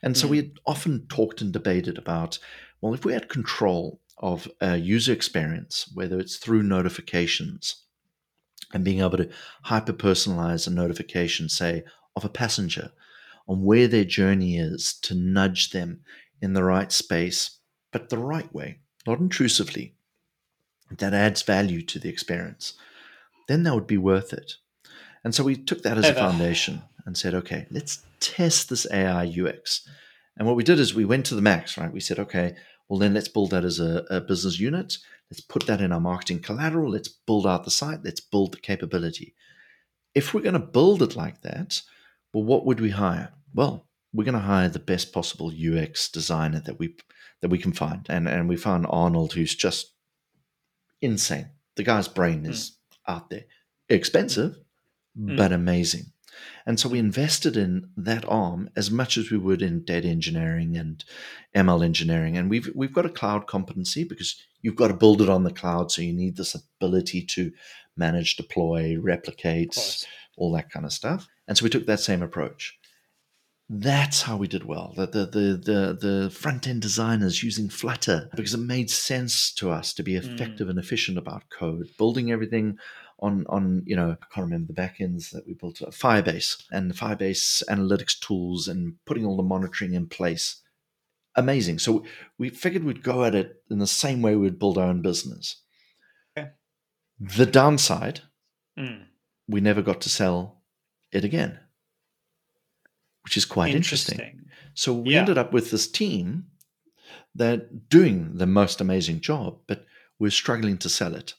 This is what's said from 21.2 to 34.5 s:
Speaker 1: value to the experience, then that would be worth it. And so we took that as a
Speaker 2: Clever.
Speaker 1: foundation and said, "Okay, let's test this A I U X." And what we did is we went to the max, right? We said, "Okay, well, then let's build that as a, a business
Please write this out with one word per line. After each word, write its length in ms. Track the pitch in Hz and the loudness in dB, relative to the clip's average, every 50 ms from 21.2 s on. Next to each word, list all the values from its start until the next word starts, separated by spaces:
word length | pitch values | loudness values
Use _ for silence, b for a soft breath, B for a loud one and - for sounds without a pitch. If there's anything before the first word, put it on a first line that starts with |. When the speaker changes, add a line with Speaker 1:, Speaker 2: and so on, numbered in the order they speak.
| 101 107 104 - - | 4 4 4 0 0
Speaker 1:
value 380 | - 101 95 101 95 87 82 | 2 2 2 2 2 0 -2
to 180 | 82 - - 78 | -4 -6 -10 -8
the 100 | - 92 | -6 -8
experience, 640 | - - - - 87 87 87 85 - _ - - - B B B B B B B B B B B B B B | -8 -8 -6 -6 -4 -6 -6 -10 -12 _ -14 -14 -14 B B B B B B B B B B B B B B
then 160 | - 131 160 170 | 0 0 2 2
that 100 | 170 135 | 2 2
would 120 | 110 95 | 0 0
be 100 | - 107 | 0 0
worth 360 | 98 92 98 95 95 95 - - | 2 4 4 4 4 2 -2 -12
it. 220 | - - - - - _ _ _ _ B B B B B B B B B | -12 -12 -14 -18 -18 _ _ _ _ B B B B B B B B B
And 100 | 117 113 | -2 0
so 80 | - 139 | 2 2
we 120 | 139 135 | 2 0
took 280 | 127 - - - - - | -2 -2 -6 -6 -2 -2
that 140 | 110 113 | -2 2
as 80 | 110 107 156 | 4 6 6
a 40 | 139 | 6
Speaker 2:
Clever. 160 | 127 - 92 | 6 2 2
Speaker 1:
foundation 520 | 90 85 85 85 85 - - - 80 78 - _ _ _ - | 2 2 2 2 2 0 -2 -4 -6 -10 -12 _ _ _ -14
and 120 | - 90 | -10 -8
said, 160 | - - 92 87 | -4 -4 -2 -2
"Okay, 340 | 92 90 - - 78 - - | -4 -4 -4 -10 -10 -10 -8
let's 320 | - - - - - - _ - _ _ | -10 -8 -8 -8 -10 -12 _ -20 _ _
test 500 | - - - - 175 165 160 - - - | -6 -6 -2 2 2 2 4 2 0 0
this 160 | 127 113 - - | -4 -4 -2 -2
A 140 | - 98 95 | 0 2 2
I 180 | 92 90 87 87 | 2 2 0 0
U 240 | 85 82 87 90 | -2 -2 -2 -2
X." 400 | 87 - - _ - - - B B B B B B B B B B B | -2 -2 -4 _ -6 -6 -6 B B B B B B B B B B B
And 120 | - 107 | -2 0
what 80 | 113 123 | 2 2
we 80 | 120 113 | 2 6
did 160 | - 175 156 | 6 6 6
is 140 | 135 101 95 | 6 4 2
we 120 | 110 107 | 0 2
went 200 | 98 120 135 131 | 2 2 2 2
to 80 | - 127 | -2 0
the 60 | 104 | 4
max, 360 | 101 104 95 82 - - - | 6 6 6 4 2 -6 -8
right? 140 | - - 82 | -6 -6 -6
We 80 | - 92 | -6 -6
said, 200 | - - 95 - | -4 -4 -2 -4
"Okay, 360 | 101 - - 92 90 87 82 B B B B B B | -4 -2 0 0 0 0 -2 B B B B B B
well, 120 | _ 98 95 | _ 0 2
then 140 | 101 104 98 | 4 4 4
let's 140 | 107 - | 2 0
build 240 | - - 110 101 90 | -2 0 0 0 2
that 140 | 95 90 85 | 2 0 0
as 140 | 90 82 82 | 0 0 0
a, 260 | 85 82 82 82 - - | 0 0 0 0 -2 -2
a 120 | 95 90 | -4 -4
business 380 | 85 - 98 87 90 95 | 0 0 -2 0 0 -2